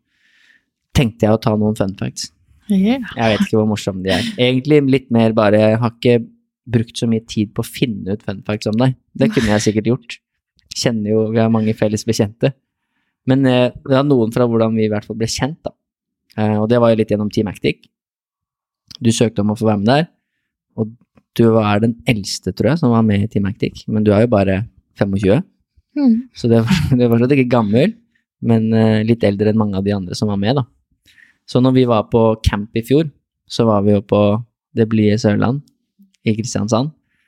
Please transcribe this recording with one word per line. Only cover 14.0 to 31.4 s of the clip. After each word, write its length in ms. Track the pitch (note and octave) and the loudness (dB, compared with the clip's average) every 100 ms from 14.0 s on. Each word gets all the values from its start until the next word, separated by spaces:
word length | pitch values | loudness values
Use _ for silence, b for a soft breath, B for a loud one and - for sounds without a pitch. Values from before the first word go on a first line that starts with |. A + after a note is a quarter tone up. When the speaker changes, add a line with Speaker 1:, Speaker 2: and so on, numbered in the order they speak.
Speaker 1:
noen 280 | C#3+ C3 A2 | 2 2 2
fra 120 | B2 A#2+ | 0 0
hvordan 280 | A2+ A2+ A2 | 0 0 0
vi 100 | G#2+ | -2
i 40 | |
hvert 140 | G#2+ - | -4 -6
fall 120 | A2 | -8
ble 100 | A2+ | -6
kjent 300 | - C3 E3 | -4 -6 -6
da. 100 | - _ _ _ _ _ _ - | -14 _ _ _ _ _ _ -4
Eh, 200 | G#2+ G#2 | -2 0
og 100 | G#2+ | 2
det 120 | A#2+ | 2
var 80 | A#2 | 4
jo 60 | A2 | 2
litt 100 | G#2+ | 0
gjennom 200 | G#2 G#2 | -2 -2
Team 160 | - G2+ | -2 -4
Actic. 380 | - - - _ _ _ _ _ _ _ _ _ _ _ - | -4 -6 -6 _ _ _ _ _ _ _ _ _ _ _ -4
Du 120 | A#2 | -2
søkte 300 | A2+ A2+ - | 2 0 0
om 60 | G#2 | -4
å 60 | G#2+ | 0
få 80 | A2 | -2
være 100 | G#2 | 0
med 80 | G#2+ | 0
der, 200 | C#3+ E3+ _ _ _ _ _ _ - | 0 -2 _ _ _ _ _ _ -8
og 140 | A2 A#2 _ _ _ | -8 -8 _ _ _
du 100 | - A#2 A2 | 0 2 2
er 220 | G#2 G#2 | 2 0
den 140 | A#2 A2+ - | 0 -2 -4
eldste, 460 | G#2+ F#2 - - | -4 -4 -8 -8
tror 180 | - G#2 | -2 -2
jeg, 60 | E3 | 0
som 100 | B2 | 2
var 120 | A2+ | 2
med 180 | A2 G2+ | 2 0
i 60 | G#2+ | -2
Team 180 | G2+ G2 | -4 -4
Actic, 360 | - - - - | -6 -8 -8 -6
men 160 | G#2+ | -2
du 60 | G#2+ | 2
er 120 | G#2 | 2
jo 60 | B2 | 2
bare 300 | G2+ G2 F#2+ A#2 _ _ - | 2 0 -2 -4 _ _ -6
femogtjue. 440 | G2 F#2+ F#2 C3 - _ _ _ _ D4 | -4 0 2 0 -2 _ _ _ _ -2
Speaker 2:
Mm. 180 | C4+ A3+ B3+ | 2 0 -4
Speaker 1:
Så 160 | - A#2 | -6 0
det 140 | A#2 | 2
var, 140 | A2+ - | 2 0
<laughs> 120 | - B2 | 0 0
du 60 | |
er 60 | A#2+ | 2
fortsatt 220 | A#2 B2 C#3+ | 2 2 2
ikke 140 | B2 | 2
gammel, 420 | B2 G2+ A2+ F#3+ - _ _ _ - | 0 2 0 0 -4 _ _ _ -8
men, 280 | A#2 A2+ A2 | 0 0 2
eh, 300 | A2 A2 G#2+ | 2 2 2
litt 180 | A2 A#2 | 0 0
eldre 280 | G2+ G2+ G#2+ | 0 0 0
enn 60 | A2 | 0
mange 160 | G#2 F#2+ | -2 -2
av 80 | |
de 80 | G2+ | -4
andre 240 | G2+ F2+ G2 | -4 -6 -6
som 120 | G#2+ | -4
var 120 | G2 | -2
med, 160 | G#2 C#3 | -2 -2
da. 80 | B2 _ _ _ b b b b | -4 _ _ _ b b b b